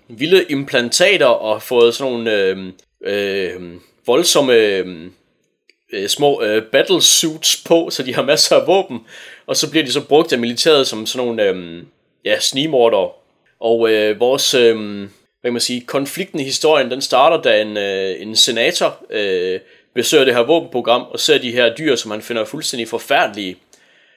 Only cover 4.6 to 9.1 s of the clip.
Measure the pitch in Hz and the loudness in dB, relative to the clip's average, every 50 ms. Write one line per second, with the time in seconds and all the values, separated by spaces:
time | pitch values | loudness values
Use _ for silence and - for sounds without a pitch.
4.6 | 110 104 98 95 90 92 90 80 82 92 95 _ _ _ _ _ _ _ _ _ | 4 4 2 0 -2 -6 -8 -12 -16 -18 -20 _ _ _ _ _ _ _ _ _
5.6 | _ _ _ _ _ _ - 101 95 101 - - 147 143 143 - 120 107 107 110 | _ _ _ _ _ _ -8 -8 -6 -4 -2 0 2 2 2 2 0 0 0 -2
6.6 | 110 - - 135 - - 190 160 - - - - - 160 156 156 - - - - | -2 0 0 2 2 2 2 2 4 4 2 2 0 -2 -4 -4 -2 -2 -2 -4
7.6 | - - 170 165 165 - - - 131 127 117 143 135 - - - - - 165 139 | 0 2 2 2 2 0 -4 -6 -6 -4 -2 -2 0 2 2 2 2 4 4 4
8.6 | 127 135 180 196 185 - 127 117 - - | 4 4 2 2 2 -2 -6 -14 -14 -18